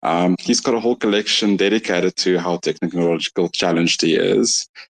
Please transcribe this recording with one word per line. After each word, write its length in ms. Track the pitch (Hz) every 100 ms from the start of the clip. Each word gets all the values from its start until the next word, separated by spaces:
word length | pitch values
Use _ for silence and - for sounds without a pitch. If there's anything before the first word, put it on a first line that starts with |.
Um, 320 | - 82 92 90
he's 200 | - 120
got 140 | 135
a 60 | 117
whole 160 | 117 123
collection 600 | 110 101 104 - 104 98
dedicated 600 | 98 110 - 87 92 -
to 220 | 92 90
how 180 | 87 85
technological 920 | 78 - 85 87 85 82 - - 85
challenged 540 | - 92 85 85 -
he 140 | 82 80
is. 520 | 92 101 - - - -